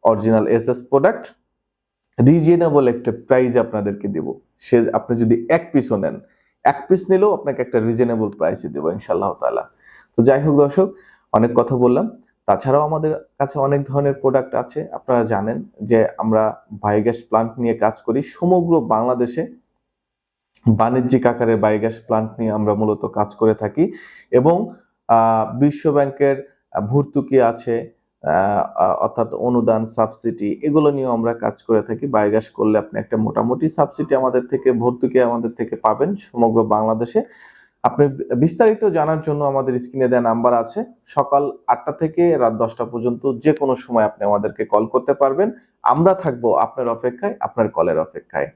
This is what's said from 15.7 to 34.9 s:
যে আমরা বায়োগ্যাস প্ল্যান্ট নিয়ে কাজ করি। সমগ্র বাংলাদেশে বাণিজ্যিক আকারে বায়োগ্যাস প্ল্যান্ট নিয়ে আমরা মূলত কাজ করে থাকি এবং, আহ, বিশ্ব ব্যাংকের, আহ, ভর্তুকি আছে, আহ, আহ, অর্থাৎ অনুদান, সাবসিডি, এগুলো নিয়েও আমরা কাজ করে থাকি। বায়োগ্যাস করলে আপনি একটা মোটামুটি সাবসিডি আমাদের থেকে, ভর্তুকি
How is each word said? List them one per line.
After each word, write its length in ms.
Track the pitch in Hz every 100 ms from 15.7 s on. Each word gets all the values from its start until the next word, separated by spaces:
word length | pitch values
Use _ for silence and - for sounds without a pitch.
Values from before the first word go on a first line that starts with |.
| _
যে 260 | 110 113 107 -
আমরা 480 | 110 110 110 - _
বায়োগ্যাস 520 | 101 104 104 110 117
প্ল্যান্ট 360 | - 110 113 120
নিয়ে 140 | 117
কাজ 280 | 113 104 -
করি। 200 | - 123
সমগ্র 600 | 143 - 175 180 170 165
বাংলাদেশে 800 | 117 110 120 123 120 160 165 - _ _ _ _ _ _ _ _ _ _ 120
বাণিজ্যিক 580 | 104 113 127 123 127 127
আকারে 300 | 120 117 110
বায়োগ্যাস 440 | 107 107 113 110
প্ল্যান্ট 320 | - 110 110 -
নিয়ে 120 | 113
আমরা 220 | 107 107
মূলত 320 | 104 107 104 110
কাজ 300 | - 101 -
করে 180 | 110
থাকি 380 | 107 107 104 180 - - - _
এবং, 420 | 123 139 175 226 - _ _ -
আহ, 520 | 113 113 113 110 117
বিশ্ব 320 | 147 143 160
ব্যাংকের, 600 | 143 139 139 139 135 - _ _
আহ, 160 | - 104
ভর্তুকি 540 | 135 143 143 131 135
আছে, 520 | 117 117 - 117 - _ _ _
আহ, 80 | - 82 98 101 - -
আহ, 180 | 92 -
অর্থাৎ 380 | 113 - 113
অনুদান, 520 | - 123 123 113 110 113
সাবসিডি, 720 | - 110 - 117 - 101 -
এগুলো 280 | 151 147 147
নিয়েও 200 | 139 131
আমরা 220 | 117 113
কাজ 300 | - 110 -
করে 180 | - 113
থাকি। 260 | 101 110 143
বায়োগ্যাস 420 | 117 104 107 110
করলে 300 | - 107 107
আপনি 200 | 104 110
একটা 180 | 110 110
মোটামুটি 520 | 110 110 113 127 156
সাবসিডি 460 | - 143 - 147 135
আমাদের 320 | 131 123 123
থেকে, 240 | 131 131
ভর্তুকি 500 | 120 120